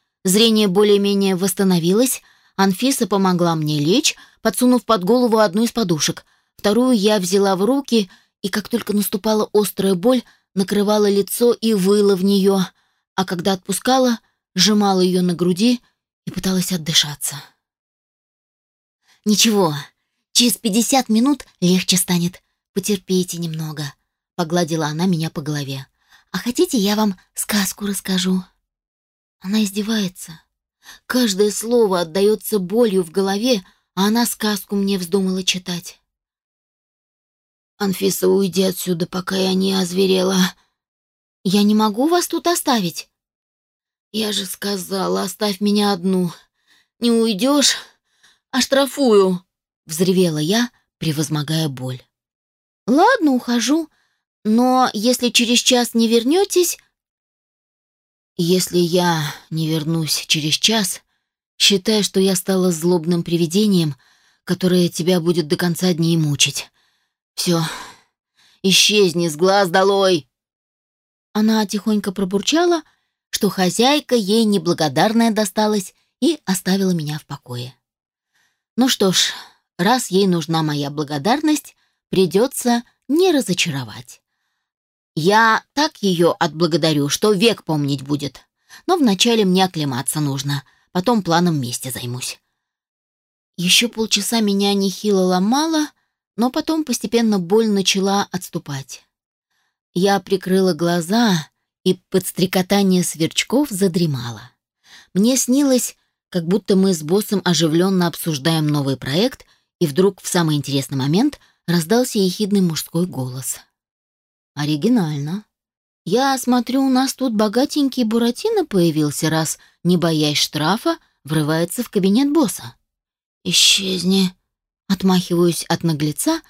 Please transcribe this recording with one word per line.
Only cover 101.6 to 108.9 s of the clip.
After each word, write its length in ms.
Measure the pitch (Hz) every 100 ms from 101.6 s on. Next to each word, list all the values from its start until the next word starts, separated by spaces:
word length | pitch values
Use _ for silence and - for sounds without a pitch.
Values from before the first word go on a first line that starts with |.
| _ _
и 160 | 185 180 -
под 180 | 190 -
стрекотание 800 | - 185 190 185 202 190 180
сверчков 640 | 170 151 160 - - 240 302
задремала. 800 | 185 196 175 170 131 120 107 120 _ _ _ _ - _
Мне 240 | 180 226 262
снилось, 600 | - 269 277 254 - - _ _ _
как 160 | 180 160
будто 300 | 202 - 190
мы 180 | 190
с 80 | 165
боссом 400 | 147 196 - 196
оживленно 640 | 180 151 165 165 190 185 170
обсуждаем 600 | - 170 143 165 160 151
новый 300 | 147 139